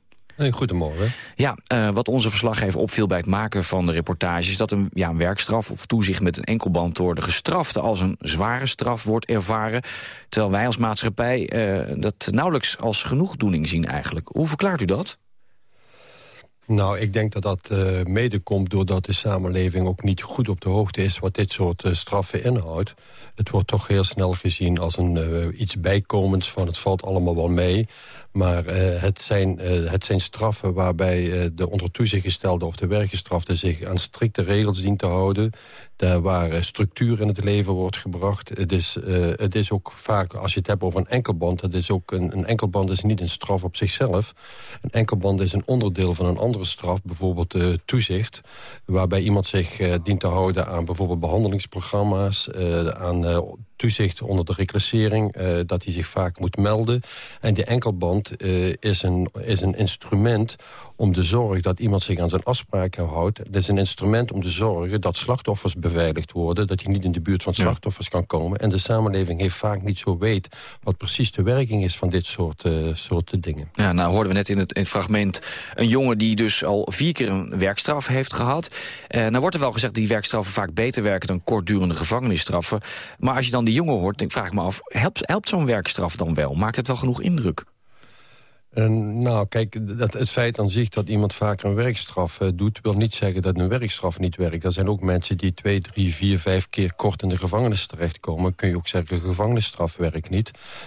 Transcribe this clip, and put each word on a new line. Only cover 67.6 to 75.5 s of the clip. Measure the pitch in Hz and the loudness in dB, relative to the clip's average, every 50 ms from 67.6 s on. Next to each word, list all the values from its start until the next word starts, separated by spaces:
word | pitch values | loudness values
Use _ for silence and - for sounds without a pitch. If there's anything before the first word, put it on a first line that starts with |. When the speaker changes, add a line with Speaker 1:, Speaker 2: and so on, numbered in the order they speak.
Speaker 1:
slachtoffers | 180 - - - - 104 95 - 98 - | 2 0 0 0 -4 -6 -4 -4 -6 -2
kan | - 90 87 | -2 -2 -2
komen. | - - 80 80 87 101 101 | 0 -2 -2 0 -2 -2 0
En | 113 107 | 0 2
de | 92 92 | 2 2
samenleving | - - 117 110 110 104 95 95 95 87 85 82 | 0 2 2 2 2 2 2 0 0 0 0 0
heeft | 98 92 87 | 0 0 0
vaak | - - 107 104 95 | 0 -2 -2 -2 -2
niet | 92 104 98 - | -2 -4 -4 -2
zo | - 101 90 85 | -2 -2 0 0
weet... | 101 113 107 95 - - - - - - - - | 2 2 0 0 -2 -6 -16 -18 -18 -18 -18 -8
wat | - 92 90 | -4 -4 -4
precies | - - 98 - - 127 - | -2 -4 -4 0 0 0 0
de | - - | 0 0
werking | 90 117 123 135 135 110 110 104 95 | 2 2 2 2 2 2 0 0 0
is | 90 87 | 0 0
van | - - 90 | 0 -2 0
dit | 85 90 85 | 0 0 -2
soort, | - - - 90 80 76 - - | -2 -4 -2 -2 -4 -4 -2 -2
eh, | 87 82 80 80 82 | 0 0 2 0 -2
soort | 80 - - - 90 85 82 - - 92 | -2 -4 -4 -2 -2 -2 0 0 -2 -2
dingen. | 87 85 76 76 73 78 - | -2 -2 -6 -6 -8 -8 -2
Speaker 2:
Ja, | - 104 95 | 0 2 2
nou | 87 90 90 85 | 4 4 2 4
hoorden | 92 107 107 95 | 4 4 4 4
we | 92 101 | 2 0
net | 98 - | 2 2
in | 104 98 | 0 0
het, | 92 - | 0 0
in | - - | 0 -2
het | 98 - | -2 0
fragment | - 104 92 92 107 104 104 98 90 - - - | 0 -2 0 2 2 2 2 2 0 -2 -6 -8